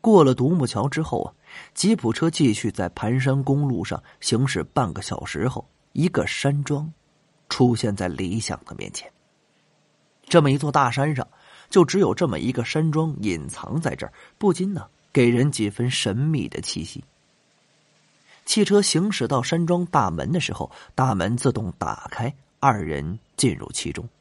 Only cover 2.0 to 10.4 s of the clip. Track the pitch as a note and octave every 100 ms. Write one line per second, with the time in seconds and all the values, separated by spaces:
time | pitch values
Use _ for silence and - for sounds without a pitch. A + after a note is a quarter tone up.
2 | A2+ A2+ E3 D#3+ C#3 G#2 A#2 - F2+ -
3 | G#2+ B2+ C3 C3+ C3+ C#3 C#3+ A2+ - -
4 | - - - A2+ C3+ - D2+ - A#2+ -
5 | - - - - A2 - - _ _ -
6 | E3+ - - - C#3 C#3+ C#3 C#3+ D#3 D#3+
7 | _ _ _ _ _ - B2 A#2 A#2 G2+
8 | F#2 D2+ F#2+ G#2 - - - - G1+ G1+
9 | - _ _ _ _ _ _ _ _ _
10 | _ _ - E3+